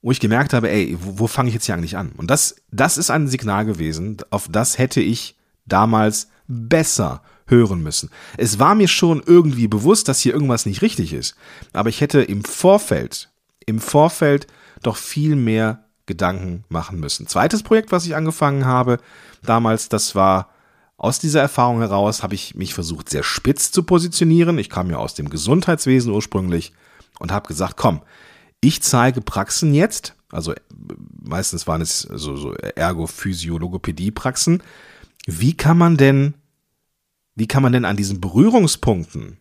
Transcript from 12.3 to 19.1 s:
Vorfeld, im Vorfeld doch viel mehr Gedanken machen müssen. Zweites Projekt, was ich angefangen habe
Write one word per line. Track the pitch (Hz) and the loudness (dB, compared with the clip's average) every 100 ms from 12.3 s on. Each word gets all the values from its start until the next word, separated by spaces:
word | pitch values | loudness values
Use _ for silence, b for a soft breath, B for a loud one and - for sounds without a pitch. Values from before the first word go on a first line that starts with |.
| 101 | -2
Vorfeld, | 101 - 180 202 208 78 60 - - _ _ _ - | -6 2 4 4 4 -4 -4 -12 -16 _ _ _ -6
im | 110 | -6
Vorfeld | - 147 156 - 151 143 - b b b | 0 4 4 2 2 2 -2 b b b
doch | - 110 | -6 -6
viel | - - 151 147 | -8 -4 0 0
mehr | 117 110 110 110 _ _ - | 2 0 0 -4 _ _ -12
Gedanken | 82 90 95 92 87 110 | -2 -2 -2 -8 -10 -6
machen | 82 - 90 | -8 -6 -8
müssen. | 76 - - | -8 -8 -6
Zweites | - 104 214 | -2 0 0
Projekt, | 214 220 220 | 2 0 2
was | 180 170 | -4 -2
ich | 156 | -4
angefangen | 160 156 147 139 | -4 0 0 2
habe | 131 127 123 120 B | 2 2 2 0 B